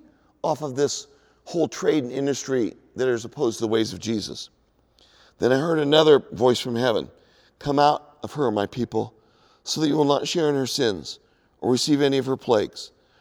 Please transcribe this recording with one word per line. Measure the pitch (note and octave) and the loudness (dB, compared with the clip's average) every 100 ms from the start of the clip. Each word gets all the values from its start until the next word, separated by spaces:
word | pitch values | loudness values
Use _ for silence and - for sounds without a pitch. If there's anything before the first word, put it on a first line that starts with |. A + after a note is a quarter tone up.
| _ _ _ _ | _ _ _ _
off | D#3+ D3+ | -6 -4
of | D3+ B2+ | -6 -2
this | C#3+ - - _ _ _ | -2 -4 -14 _ _ _
whole | - E3+ D3+ | -8 -4 -4
trade | - F#3 D#3 | -2 0 0
and | B2 | -2
industry | C3+ C#3 C3 - C3 G#2+ - _ | -4 -4 -4 -2 -2 -2 -6 _
that | - B2+ | -4 -2
is | A#2 | -2
opposed | A2+ C#3+ B2+ G#2+ | -6 -4 -2 -2
to | |
the | A2+ | 0
ways | A2 A2 | 0 -2
of | F2+ | -4
Jesus. | G#2+ A2 E2 - - _ _ _ _ _ _ _ _ - | -6 -6 -6 -12 -16 _ _ _ _ _ _ _ _ -2
Then | A#2+ | 0
I | C3 | 2
heard | E3 D#3+ | 2 0
another | C#3+ D3+ D#3 C#3 - | 4 6 8 6 4
voice | - B2+ A#2 | 0 2 2
from | C3 A#2 | -2 -2
heaven, | B2+ G2+ B1+ - _ _ _ _ | 0 0 -4 -12 _ _ _ _
"Come | C#3+ C#3 | -2 4
out | D3 D3 - _ | 4 2 -4 _
of | - | -10
her, | D3+ B2+ | -4 -2
my | G#2+ G#2 | 0 -2
people, | B2+ A2+ A2 A2+ - _ _ _ _ | -4 -4 -4 -6 -10 _ _ _ _
so | - - | -10 -2
that | D#3 | 0
you | D3+ | 2
will | |
not | C#3+ C#3+ - | 2 0 -2
share | F3+ D3+ | -2 0
in | |
her | C#3 B2+ | 0 -4
sins | - A#2+ F2+ C2 - _ _ _ _ | -2 -2 -2 -8 -16 _ _ _ _
or | A2 | -2
receive | B2 - C#3+ | 0 2 2
any | C#3+ C3+ | 2 0
of | C3 | -2
her | C3 | -4
plagues, | - A2 E2+ - - _ _ _ | 2 2 2 -8 -20 _ _ _